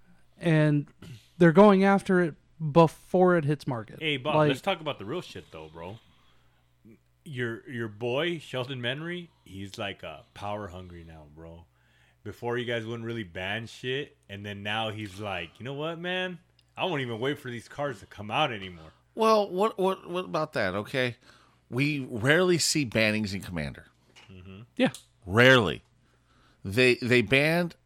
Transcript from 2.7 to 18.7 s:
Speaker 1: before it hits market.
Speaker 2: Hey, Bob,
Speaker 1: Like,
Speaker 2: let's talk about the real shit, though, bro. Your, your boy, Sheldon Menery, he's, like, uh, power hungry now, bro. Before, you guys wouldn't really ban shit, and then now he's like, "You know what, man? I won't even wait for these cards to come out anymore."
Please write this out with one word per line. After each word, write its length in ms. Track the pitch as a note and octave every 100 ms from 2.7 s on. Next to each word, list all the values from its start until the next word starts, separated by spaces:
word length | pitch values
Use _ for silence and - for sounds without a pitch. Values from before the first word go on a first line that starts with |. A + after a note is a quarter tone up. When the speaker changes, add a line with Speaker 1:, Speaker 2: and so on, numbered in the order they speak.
Speaker 1:
before 640 | E3+ D#3+ - - F3+ F3+ F3
it 80 |
hits 220 | C#3+ D3+ -
market. 320 | A#2 G#2 -
Speaker 2:
Hey, 160 | D#3 C#3
Bob, 180 | D3 D3+
Speaker 1:
Like, 120 | D3+
Speaker 2:
let's 120 | C3
talk 200 | G3 F3
about 180 | D3+ -
the 60 |
real 180 | G2+ E3+
shit, 240 | - F#2+ -
though, 180 | D#2+ D#2
bro. 260 | E2 F2 A2+ _ _ _ _ _ _ _ _ A2 A2 _ _
Your, 440 | E3+ B2 A#2 A#2+ -
your 180 | A#2+ A2+
boy, 500 | G#2 A#2+ C3+ F3 E3
Sheldon 420 | - B2+ B2+ C3
Menery, 480 | A#2+ C#3 E3+ F3 E3+ _
he's, 340 | - F#2+ G2 A2+
like, 240 | G2+ F#2
uh, 140 | E2+ C#2+ -
power 340 | - G2+ G#2 G2
hungry 360 | F#2 F2+ E2+ E2
now, 180 | D#2+ D2+
bro. 300 | D2+ E2 E2+ - _ _ _ _ _
Before, 340 | G#2+ - A#2+ A#2+
you 60 | A#2+
guys 180 | A#2
wouldn't 200 | A2 A#2 A2+
really 180 | A#2
ban 420 | F#2 F#2 F#2+ A2 A2+
shit, 500 | - B2+ C3+ C#3+ _ -
and 160 | G2+
then 180 | G#2 G2+
now 280 | G#2 A2 A2
he's 300 | G#2+ G#2 F#2+
like, 280 | G#2 F2+ E2+ -
"You 60 |
know 80 | A#2+
what, 260 | C#3 D#3+ E3
man? 400 | F3 F#3 F#3 F3 _ _ _ -
I 80 |
won't 160 | F3+ D3
even 180 | B2 A2
wait 200 | C3+ C#3+
for 120 | B2+
these 160 | A#2 -
cards 340 | - C#3+ G#2
to 60 | -
come 240 | - G#2
out 220 | B2+ D3
anymore." 400 | G#2+ F#2